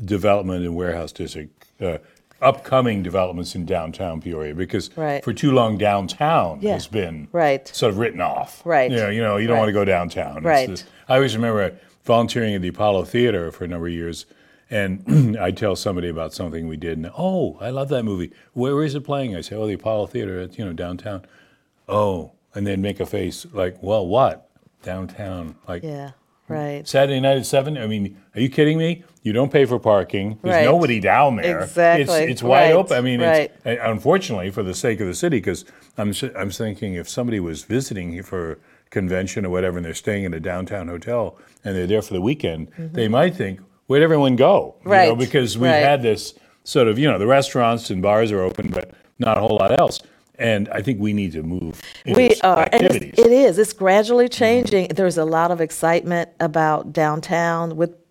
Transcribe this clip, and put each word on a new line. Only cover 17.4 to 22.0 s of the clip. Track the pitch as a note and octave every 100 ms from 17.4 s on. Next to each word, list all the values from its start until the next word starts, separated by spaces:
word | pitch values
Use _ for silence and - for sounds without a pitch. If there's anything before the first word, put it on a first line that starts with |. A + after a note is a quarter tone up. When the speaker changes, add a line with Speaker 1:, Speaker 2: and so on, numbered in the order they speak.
| G#2+ -
Speaker 1:
I | A2
love | C3+ C3+
that | C3
movie. | A2 F#2 E2+ _ _
Where | B2 B2+ C#3+
is | D#3 C#3+
it | C3+
playing?" | C#3+ B2+ F2
I |
say, | - G#2
"Oh, | G#2+
the |
Apollo | F#2 A2 G#2+ G2
Theater, | A#2+ G2+ F#2
it's, | F#2 -
you | G2
know, |
downtown." | E2 F2 F2+ G#2+ F#2+ - _ _ _ _ _ -
"Oh," | G#2